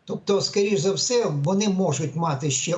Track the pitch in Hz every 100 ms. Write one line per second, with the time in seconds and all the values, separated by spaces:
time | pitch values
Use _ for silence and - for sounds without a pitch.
0 | - 208 - 196 - 202 202 196 180 -
1 | - 240 196 143 143 196 214 185 185 139
2 | 151 160 165 135 151 135 -